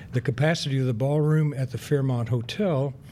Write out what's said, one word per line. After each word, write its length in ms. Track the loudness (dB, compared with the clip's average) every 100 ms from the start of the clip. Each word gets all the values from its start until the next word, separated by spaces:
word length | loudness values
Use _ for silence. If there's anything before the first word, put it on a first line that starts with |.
| -6
the 80 | -2
capacity 600 | -2 2 2 2 0 0
of 60 | 0
the 60 |
ballroom 640 | 0 0 2 4 4 2 0
at 140 | -4
the 80 | -6
Fairmont 500 | 0 0 2 0 0
Hotel, 640 | -2 -2 -2 0 2 0 -4 -16